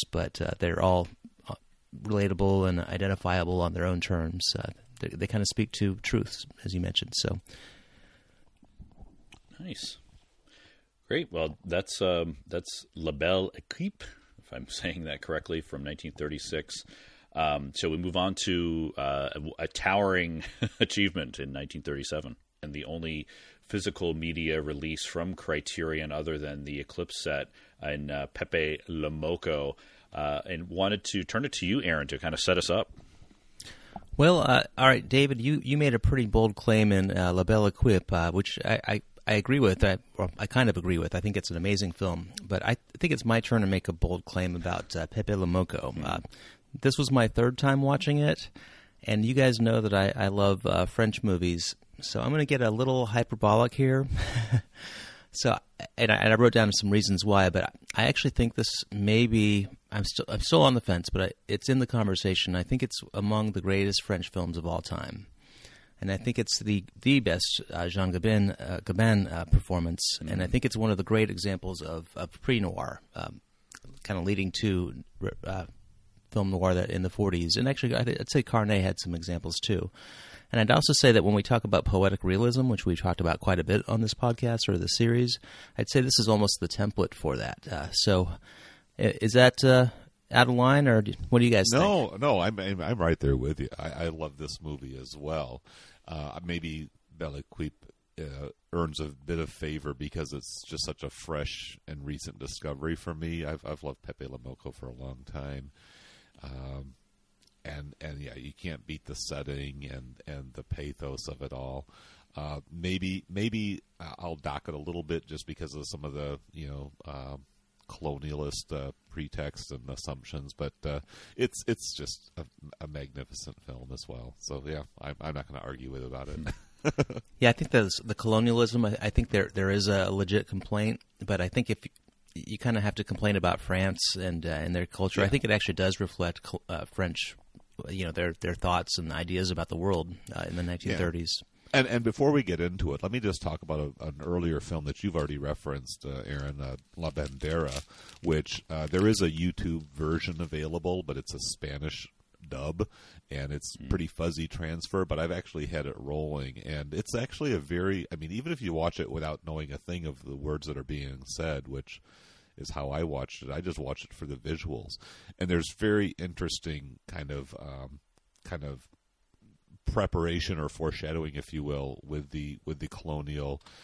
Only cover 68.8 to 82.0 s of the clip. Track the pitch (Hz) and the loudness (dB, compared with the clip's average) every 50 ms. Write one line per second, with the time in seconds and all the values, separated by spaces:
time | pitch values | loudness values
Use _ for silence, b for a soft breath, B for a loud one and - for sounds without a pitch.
68.8 | - - 92 95 113 113 107 101 95 87 82 82 80 - - - - - 90 87 | -4 -2 2 4 6 6 6 4 4 2 -2 -6 0 6 6 6 6 4 0 0
69.8 | 85 82 85 - - - - - - - 98 95 92 90 - 123 - 123 - 110 | 0 0 -2 -2 -2 -2 -2 -4 -6 -4 -2 -2 -2 2 0 2 2 0 0 0
70.8 | 110 110 104 92 90 - 110 110 110 104 98 90 90 101 95 90 - 95 92 82 | 0 2 2 0 2 2 4 4 4 2 0 -4 -2 -2 -2 -4 -4 -8 -8 -6
71.8 | 76 80 82 82 82 - - - 92 - - - - - 127 113 101 87 - - | -8 -8 -8 -8 -10 -10 -10 -10 -10 -10 -10 -6 0 2 2 2 2 0 -2 -4
72.8 | - - - - - _ - - - - - - _ _ _ _ _ _ - - | -6 -6 -8 -12 -16 _ -10 -10 -10 -10 -10 -14 _ _ _ _ _ _ -20 -20
73.8 | - - - - - - 104 90 85 98 104 98 95 92 - - - 107 95 90 | -18 -18 -18 -14 -8 -6 -4 -2 0 0 0 0 0 -2 -2 0 0 2 2 2
74.8 | 90 - 64 65 - - - - 95 98 - - - - 95 95 87 - - - | 0 -2 -6 -10 -14 -16 -12 -6 -6 -6 -6 -6 -8 -8 -8 -8 -8 -10 -14 -20
75.8 | - - - - - - _ - _ _ - 107 98 95 95 87 92 92 90 90 | -20 -20 -20 -20 -20 -20 _ -20 _ _ -2 -2 0 0 0 2 4 4 4 4
76.8 | 90 90 90 92 92 90 - - 104 95 87 85 85 82 - - 127 135 143 - | 2 0 0 -2 -2 -2 0 2 2 2 2 2 2 2 2 2 2 0 0 0
77.8 | - 117 120 120 123 120 - - - - - 143 120 - - 113 107 104 104 98 | 0 0 2 2 2 0 0 -2 -4 0 2 2 2 4 2 2 4 4 4 4
78.8 | 92 95 98 - - 87 85 82 82 90 87 82 - 85 82 - - - 104 85 | 4 2 0 -2 -4 -4 -4 -4 -4 -4 -6 -4 -4 -4 -6 -4 0 0 0 0
79.8 | 82 98 B B B B B B B B B B B B - 117 110 107 - - | 0 -4 B B B B B B B B B B B B 2 2 4 6 6 6
80.8 | 156 - 147 - - 131 113 110 76 101 104 101 101 - 123 113 - 104 104 87 | 6 4 4 6 8 8 8 8 8 6 4 4 4 4 2 2 2 4 2 2
81.8 | - - - 92 | 4 4 4 4